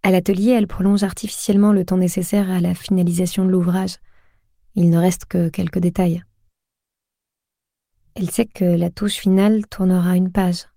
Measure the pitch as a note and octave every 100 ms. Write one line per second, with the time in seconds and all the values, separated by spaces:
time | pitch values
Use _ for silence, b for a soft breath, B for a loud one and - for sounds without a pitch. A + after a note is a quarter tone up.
0 | G3 F#3 F3 F#3+ G#3+ B3 G#3 - F#3+ G3+
1 | G3 - G#3 - - G3 G#3 G3+ F3+ F#3
2 | F#3 F#3 F3 G3+ F#3+ F#3 F3 F3 - F#3
3 | F3 E3+ F3+ - F#3 F#3 F3 F#3 F#3+ -
4 | - _ _ _ _ _ _ - E3+ E3+
5 | F3+ F3+ - F3+ E3 - E3+ F#3 F3 F3
6 | F3+ E3+ - _ _ _ _ _ _ _
7 | _ _ _ _ _ _ _ _ _ _
8 | _ - F3+ - A3+ - F3+ E3+ E3+ -
9 | G#3 - F#3+ F#3+ G#3 A3 G#3 - F#3 F3+
10 | F3+ F3+ F#3 F3+ F#3 F3 -